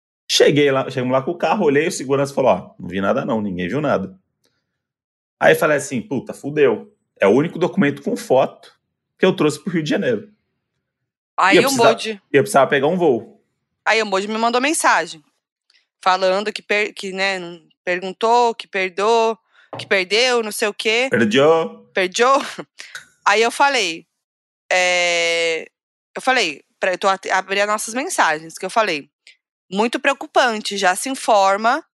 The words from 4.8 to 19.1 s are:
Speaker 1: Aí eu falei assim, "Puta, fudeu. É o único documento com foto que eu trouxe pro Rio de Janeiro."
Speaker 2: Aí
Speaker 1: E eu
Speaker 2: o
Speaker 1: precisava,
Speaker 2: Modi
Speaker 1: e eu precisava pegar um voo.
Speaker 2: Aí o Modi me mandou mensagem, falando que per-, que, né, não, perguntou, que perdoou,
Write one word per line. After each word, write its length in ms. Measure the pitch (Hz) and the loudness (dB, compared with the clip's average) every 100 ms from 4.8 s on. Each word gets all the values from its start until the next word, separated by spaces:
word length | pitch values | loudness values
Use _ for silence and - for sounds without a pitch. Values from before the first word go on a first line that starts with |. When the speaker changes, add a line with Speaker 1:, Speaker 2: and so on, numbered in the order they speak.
| _ _ _ _ _ - | _ _ _ _ _ 0
Speaker 1:
Aí 140 | 147 | 4
eu 20 | 160 | 4
falei 220 | 160 147 | 2 0
assim, 240 | 139 127 | -2 -8
"Puta, 320 | - 127 - | -4 -6 -8
fudeu. 600 | - 139 151 135 107 - _ _ - | -12 -6 2 2 2 -6 _ _ 0
É 80 | 98 | 2
o 40 | |
único 280 | 120 165 165 | 4 2 -2
documento 440 | 165 190 143 139 | -4 0 0 0
com 120 | - | -6
foto 580 | 226 - 131 147 - - _ _ _ _ - | -6 0 2 2 -4 -20 _ _ _ _ 0
que 60 | |
eu 100 | 190 | 0
trouxe 240 | 185 151 147 | 2 0 -2
pro 140 | - | -6
Rio 100 | 170 | -4
de 60 | 151 | -2
Janeiro." 420 | 294 147 107 - _ _ _ _ _ _ _ _ _ _ | -2 -2 -4 -6 _ _ _ _ _ _ _ _ _ _
Speaker 2:
Aí 220 | - 180 196 | -2 4 4
Speaker 1:
E 20 | |
eu 40 | |
Speaker 2:
o 20 | |
Speaker 1:
precisava, 240 | 262 262 226 | 4 4 2
Speaker 2:
Modi 340 | 220 220 208 - | 2 -4 -10 0
Speaker 1:
e 60 | - | 0
eu 60 | |
precisava 260 | 208 139 131 | 2 2 2
pegar 200 | 143 139 | 2 0
um 80 | 185 | 2
voo. 440 | 170 117 107 - _ _ _ _ - | 2 0 -2 -20 _ _ _ _ -2
Speaker 2:
Aí 160 | 220 | 0
o 40 | 214 | 0
Modi 220 | 190 202 | -2 -2
me 80 | 220 | -2
mandou 240 | 233 247 | 0 0
mensagem, 640 | 277 330 277 202 165 160 _ _ _ _ _ _ _ _ | 0 0 2 2 -2 -10 _ _ _ _ _ _ _ _
falando 500 | 190 185 190 190 214 | 0 2 2 0 -2
que 80 | - | -8
per-, 320 | - 208 226 | -4 -2 -2
que, 180 | - 196 | -6 -10
né, 280 | 190 196 190 | -4 -4 -4
não, 240 | 170 170 156 _ | -8 -14 _ _
perguntou, 720 | - 180 190 180 226 240 240 | -6 -6 -6 -4 0 2 2
que 140 | 220 - | -2 -8
perdoou, 720 | 196 185 175 208 | -6 -6 -2 0